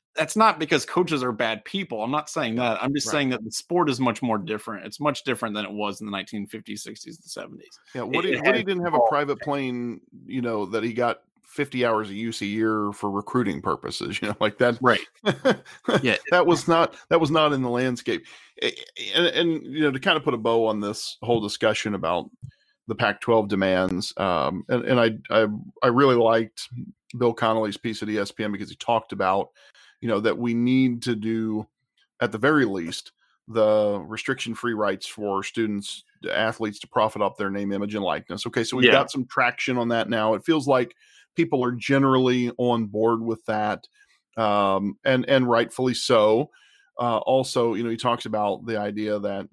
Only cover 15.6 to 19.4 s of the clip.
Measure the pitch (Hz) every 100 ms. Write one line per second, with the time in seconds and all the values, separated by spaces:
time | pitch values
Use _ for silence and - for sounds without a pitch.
15.6 | - - - - 131 107 - 175 165 165
16.6 | - 165 170 - - 165 156 160 156 139
17.6 | 127 120 131 120 - 92 - - - -
18.6 | 117 - - - 117 110 175 131